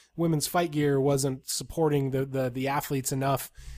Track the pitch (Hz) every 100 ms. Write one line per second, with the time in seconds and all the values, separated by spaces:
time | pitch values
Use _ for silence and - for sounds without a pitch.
0 | _ - 170 156 - 180 170 147 147 139
1 | 135 139 135 131 - - 131 - 156 147
2 | 135 131 135 131 127 127 135 143 - 139
3 | 127 135 139 135 - - -